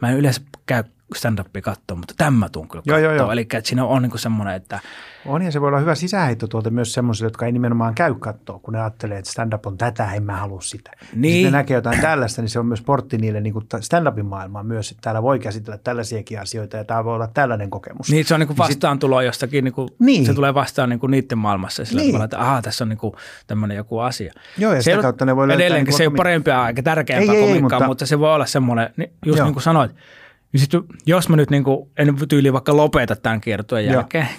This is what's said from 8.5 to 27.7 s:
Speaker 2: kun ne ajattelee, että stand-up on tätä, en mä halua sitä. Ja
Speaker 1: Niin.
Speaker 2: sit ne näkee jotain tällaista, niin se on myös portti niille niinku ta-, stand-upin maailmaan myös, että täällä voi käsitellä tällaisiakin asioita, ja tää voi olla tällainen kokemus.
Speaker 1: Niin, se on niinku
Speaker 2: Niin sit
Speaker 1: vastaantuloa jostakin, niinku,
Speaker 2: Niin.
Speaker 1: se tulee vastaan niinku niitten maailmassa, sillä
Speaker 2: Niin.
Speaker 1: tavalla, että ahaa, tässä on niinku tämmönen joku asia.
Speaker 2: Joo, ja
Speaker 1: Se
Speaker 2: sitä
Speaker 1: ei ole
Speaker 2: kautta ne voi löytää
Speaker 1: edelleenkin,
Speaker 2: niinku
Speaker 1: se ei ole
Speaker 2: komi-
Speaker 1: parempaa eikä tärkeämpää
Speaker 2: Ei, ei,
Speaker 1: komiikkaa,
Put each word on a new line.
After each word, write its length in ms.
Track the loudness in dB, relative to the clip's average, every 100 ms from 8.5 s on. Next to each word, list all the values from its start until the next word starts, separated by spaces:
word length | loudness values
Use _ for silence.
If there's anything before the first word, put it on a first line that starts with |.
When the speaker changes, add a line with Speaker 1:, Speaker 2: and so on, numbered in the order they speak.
| -16
Speaker 2:
kun 160 | -8
ne 60 | -6
ajattelee, 380 | -6 -6 -8 -8
että 120 | -10
stand-up 360 | -6 -4 -4 -6
on 120 | -4
tätä, 340 | -4 -2 -4
en 100 | -4
mä 140 | -4 -6
halua 240 | -8 -8
sitä. 300 | -12 -14 -18 -20
Ja 60 | -10
Speaker 1:
Niin. 200 | 0 2
Speaker 2:
sit 100 | 4
ne 140 | 4 2
näkee 160 | 2
jotain 260 | 0 0 0
tällaista, 420 | 2 0 -2 -4
niin 60 | -4
se 100 | -2
on 80 | -2
myös 160 | -2
portti 360 | 0 -2 0 -4
niille 220 | -2 -2
niinku 200 | -4 -6
ta-, 180 | -8 -10
stand-upin 460 | -2 0 0 -2 -6
maailmaan 400 | -8 -10 -10 -8
myös, 240 | -6 -8
että 100 | -8
täällä 220 | -4 -2
voi 160 | 0 0
käsitellä 400 | -2 -8 -10 -10
tällaisiakin 600 | -6 -6 -6 -8 -8 -12
asioita, 360 | -10 -10 -10 -10
ja 80 |
tää 200 | -4 -4
voi 100 | -2
olla 120 | -4 -4
tällainen 440 | -2 -2 -2 -6
kokemus. 400 | -10 -12 -10 0
Speaker 1:
Niin, 140 | 0
se 100 | 2
on 60 | 0
niinku 120 | 0
Speaker 2:
Niin 120 | 0 0
sit 80 | 0
Speaker 1:
vastaantuloa 460 | 0 0 2 2
jostakin, 420 | 2 -2 -4 -2
niinku, 240 | -2 -4 -8 2
Speaker 2:
Niin. 280 | 4 6 4
Speaker 1:
se 80 |
tulee 200 | 4 2
vastaan 340 | 2 0 0 -2
niinku 180 | 0 2
niitten 320 | 2 0 -2
maailmassa, 460 | 0 0 -4 -8
sillä 160 | -4 0
Speaker 2:
Niin. 100 | 2
Speaker 1:
tavalla, 120 | 0
että 160 | -2 -2
ahaa, 220 | 0 0
tässä 220 | -2 -4
on 40 | -4
niinku 280 | -4 -6 -8 -16 -20 -6
tämmönen 300 | -4 -2 -4
joku 220 | -6 -4
asia. 340 | -4 -4 -8 -12 -14 -2
Speaker 2:
Joo, 140 | 2
ja 60 | 2
Speaker 1:
Se 40 |
Speaker 2:
sitä 80 | 4
Speaker 1:
ei 60 | 4
ole 60 |
Speaker 2:
kautta 220 | 2 2
ne 120 | 2 4
voi 120 | 4
löytää 140 | 4
Speaker 1:
edelleenkin, 200 | 4 4 2
Speaker 2:
niinku 100 | 2
Speaker 1:
se 60 |
ei 40 | 2
ole 60 |
Speaker 2:
komi- 40 | 2
Speaker 1:
parempaa 520 | 2 2 2 2 2
eikä 140 | 0
tärkeämpää 520 | 0 0 0 2 4
Speaker 2:
Ei, 60 | 4
ei, 60 | 4
Speaker 1:
komiikkaa, 320 | 4 4